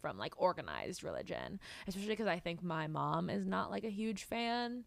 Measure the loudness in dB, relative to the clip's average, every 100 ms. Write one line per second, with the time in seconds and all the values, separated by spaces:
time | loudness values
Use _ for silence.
0 | -4 -2 -4 4 4 4 -2 -4 -4 -4
1 | -4 -4 -4 -4 -4 -6 -8 -10 -6 -4
2 | 0 2 2 2 0 -2 0 0 0 2
3 | 2 4 2 2 2 2 0 0 -2 0
4 | 0 0 -2 0 2 2 0 -4